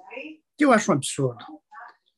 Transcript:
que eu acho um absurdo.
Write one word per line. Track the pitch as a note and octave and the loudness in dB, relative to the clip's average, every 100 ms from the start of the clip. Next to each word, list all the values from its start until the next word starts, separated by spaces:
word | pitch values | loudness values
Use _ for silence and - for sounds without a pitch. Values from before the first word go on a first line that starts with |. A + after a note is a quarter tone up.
| - - D4+ D#4 _ - | -20 -18 -18 -20 _ 0
que | C#4+ | 4
eu | |
acho | A3 - | 4 4
um | |
absurdo. | C#3+ - - C3 A#2+ - - _ - - _ _ | -2 -2 -4 -4 -4 -18 -20 _ -20 -20 _ _